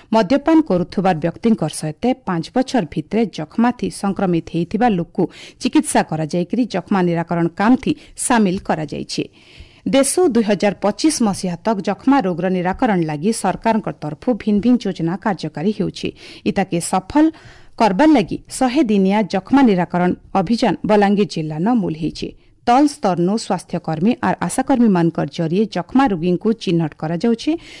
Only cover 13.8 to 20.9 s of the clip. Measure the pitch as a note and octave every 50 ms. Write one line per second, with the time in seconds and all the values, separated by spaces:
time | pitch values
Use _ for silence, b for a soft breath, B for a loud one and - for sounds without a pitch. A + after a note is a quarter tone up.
13.8 | - - - - - D3+ D3+ - - - B3 G3+ - A3 G#3 G#3 - A#3+ B3 A#3
14.8 | - G3 F#3 - D#3+ E3 F3 G3 - A3+ F#3+ D#3 - D#3 - D3 D3+ G#3 - -
15.8 | F3+ E3 - - - - - B B B B B B G#3+ - - F#3+ - - E3+
16.8 | E3 - - F#3+ F#3 - - D4+ D#4 D#4+ D#4+ B B B B B B B B -
17.8 | A#3 G#3+ F#3+ F#3 C#4+ D#4 D#4 C4 F#3+ - - - - - - - C4 B3+ A#3 D4
18.8 | D#4 G#3 G#3+ G3 F#3+ F#3+ G3 G#3+ A3 E3 - F#3+ - - - C#4 C#4 A#3 G3 F3
19.8 | F3 - - F3+ F3+ F3 - - - - - F#3+ F#3+ E3+ A#3+ A3+ - A3+ - -
20.8 | - -